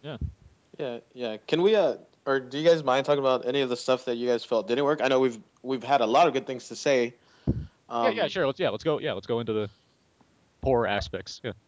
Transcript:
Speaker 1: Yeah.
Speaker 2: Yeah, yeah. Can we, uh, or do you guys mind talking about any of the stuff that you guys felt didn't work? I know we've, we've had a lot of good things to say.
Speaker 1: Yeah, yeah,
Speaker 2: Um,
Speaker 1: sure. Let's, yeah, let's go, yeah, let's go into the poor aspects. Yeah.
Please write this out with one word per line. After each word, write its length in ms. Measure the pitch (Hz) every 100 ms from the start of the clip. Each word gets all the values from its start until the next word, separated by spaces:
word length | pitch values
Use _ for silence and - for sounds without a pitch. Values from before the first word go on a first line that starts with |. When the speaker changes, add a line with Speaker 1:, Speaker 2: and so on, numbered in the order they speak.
Speaker 1:
Yeah. 140 | 143 127 - - - _ _ -
Speaker 2:
Yeah, 200 | 139 117 _
yeah. 220 | 127 120 107 -
Can 120 | 156
we, 120 | 190
uh, 220 | 214 160 104 - _
or 140 | - 135
do 180 | 123 139
you 120 | 165
guys 160 | 165
mind 200 | 139 131
talking 140 | 135 143
about 280 | 135 127 123
any 140 | 139
of 60 | 131
the 80 | 123
stuff 280 | - 127
that 120 | - 120
you 120 | 120
guys 160 | 120
felt 240 | - 117 101
didn't 160 | 120
work? 160 | 143 151
I 60 | 131
know 100 | 131
we've, 200 | 131 113 - _
we've 200 | 127 131
had 200 | 120 139
a 40 | 110
lot 220 | 135 170
of 40 |
good 120 | 135 -
things 220 | 127 -
to 80 | 117
say. 380 | 151 131 120 120 _ _ -
Speaker 1:
Yeah, 640 | - - _ _ 117 117
yeah, 120 | 220
Speaker 2:
Um, 40 | 156
Speaker 1:
sure. 180 | 190 143
Let's, 140 | 135
yeah, 80 | 160
let's 160 | 104
go, 160 | 160 151
yeah, 120 | 143
let's 120 | 101 -
go 140 | 117
into 140 | 113
the 140 | 107 104 _ _ _ _ _ _ _ _ _
poor 260 | 135 123 107
aspects. 540 | 101 - 92 - -
Yeah. 100 | 120 95